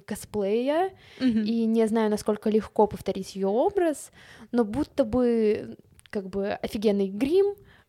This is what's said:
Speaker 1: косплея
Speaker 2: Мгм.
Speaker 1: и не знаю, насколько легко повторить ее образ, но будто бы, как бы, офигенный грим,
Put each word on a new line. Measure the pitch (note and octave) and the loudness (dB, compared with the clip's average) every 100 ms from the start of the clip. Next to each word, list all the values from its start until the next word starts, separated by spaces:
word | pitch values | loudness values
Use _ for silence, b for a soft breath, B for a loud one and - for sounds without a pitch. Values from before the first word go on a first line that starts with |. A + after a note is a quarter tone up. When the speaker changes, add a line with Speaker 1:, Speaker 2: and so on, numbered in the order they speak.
| - | -10
Speaker 1:
косплея | G#3 - G#3 G3 A3+ C4 D#4+ F#4+ B B B | -12 -8 -4 0 0 0 0 -2 B B B
Speaker 2:
Мгм. | C4 A3 | 0 0
Speaker 1:
и | G#3+ A#3 A3+ | 0 0 2
не | A3+ A3 | 2 2
знаю, | A3+ G#3+ | 2 2
насколько | G#3 - G#3 A3 | 0 -2 -2 0
легко | G#3+ - - G#3 | 0 0 2 2
повторить | G3 - F#3+ F#3+ | 0 -6 -6 -8
ее | F#3+ F#3+ | -4 -2
образ, | A3 F#4+ G4+ E4 C#4 - B B B A3 | 2 0 2 0 -2 -10 B B B -2
но | A#3+ | 0
будто | G#3 A#3 D4+ - | 0 -2 -4 0
бы, | A3+ B3 A#3+ A#3 G#3+ A3 A3+ A3+ _ - - | 0 2 2 2 2 0 -6 -16 _ -20 -10
как | G#3+ F#3+ | -10 -6
бы, | G3 G3 - | -6 -4 -6
офигенный | - A3 G#3 G3+ G3 | -6 0 2 2 0
грим, | G3+ C4+ F#4+ G4+ G4+ b b | -2 2 4 2 0 b b